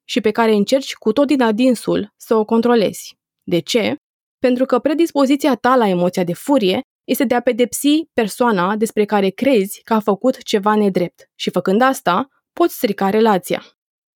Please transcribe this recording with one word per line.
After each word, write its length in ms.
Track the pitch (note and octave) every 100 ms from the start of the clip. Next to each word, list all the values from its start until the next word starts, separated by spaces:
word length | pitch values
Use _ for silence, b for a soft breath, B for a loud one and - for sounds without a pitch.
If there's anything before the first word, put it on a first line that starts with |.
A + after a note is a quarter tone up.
și 160 | - -
pe 100 | G#3+
care 220 | G#3 A3+
încerci 420 | G#3+ G3+ C4+ C4+
cu 180 | - A3
tot 140 | A3 C#4
din 160 | C#4+
adinsul 720 | A#3 G#3+ B3+ A#3 - F3 G3+ _
să 180 | -
o 100 | A3+
controlezi. 720 | G#3+ A3+ A#3+ A#3+ F3+ - - - _ _
De 160 | - F3
ce? 380 | - A#3+ G3+ C4+ _ _ _ _
Pentru 260 | B3+ B3
că 140 | B3+ B3
predispoziția 760 | C#4+ D#4 E4 C#4+ C4 C#4+ D4+
ta 220 | B3+ - C4
la 120 | G#3+
emoția 360 | F3+ F3 F#3
de 100 | F3
furie 460 | E3+ - C#4 F#3+ G#3 - _
este 200 | - B3+
de 100 | A3+
a 60 | B3
pedepsi 640 | A#3+ A#3 A#3+ - C#4+ D4+ D#4+
persoana 640 | - G#3+ - A#3+ G3+ F3+ G#3+
despre 280 | A3 -
care 240 | G#3 G#3 F#3+
crezi 540 | - B3 B3+ F#3+ -
că 120 | -
a 60 | A3
făcut 420 | G#3+ G3 B3+ C4
ceva 320 | - G#3+ G3+
nedrept 560 | G#3+ G3+ F#3+ F3 - -
și, 160 | - -
făcând 300 | - - C#4+
asta, 480 | C4 C4+ - F#3 C4+ _ _
poți 220 | - E4+
strica 360 | - A3 G3 G3
relația. 540 | G#3 A3+ F#3+ - - - _ _ _ _